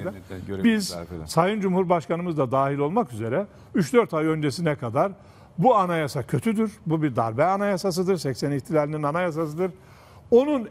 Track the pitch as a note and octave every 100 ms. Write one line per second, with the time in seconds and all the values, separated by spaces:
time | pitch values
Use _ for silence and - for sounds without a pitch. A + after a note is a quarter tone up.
0 | C3 G3 - F#2 F#2+ G2 A#3 A3 F#3+ F2
1 | E2+ F2 D#2 D#3+ F3+ G#3+ G3 F3+ F3+ F3+
2 | - E3+ F3+ D#3 C3 C3 C#3 C#3+ C#3+ D3
3 | C3+ A2+ A2+ C#3 G3+ - - B3 D#3+ A#3+
4 | G#3 D#3+ D#3+ D#3+ D3+ C3 E3+ C#3+ A#2+ A#2
5 | F#3+ F#3+ - - - - G#3 A3 F3+ E3+
6 | D3+ C#3+ A#2+ C#3 A3+ G#3+ A3 - - D#3+
7 | D3+ A#2+ A2+ A2+ E3 G3 G3+ F#3 G3 E3+
8 | F#3 F#3 C#3 B2+ C#3+ C#3+ - D#3 D3 D3+
9 | D3 D#3+ F3+ D#3 D#3+ D3+ F#3 - - -
10 | - - - A#3 C#4 C#4+ G#3+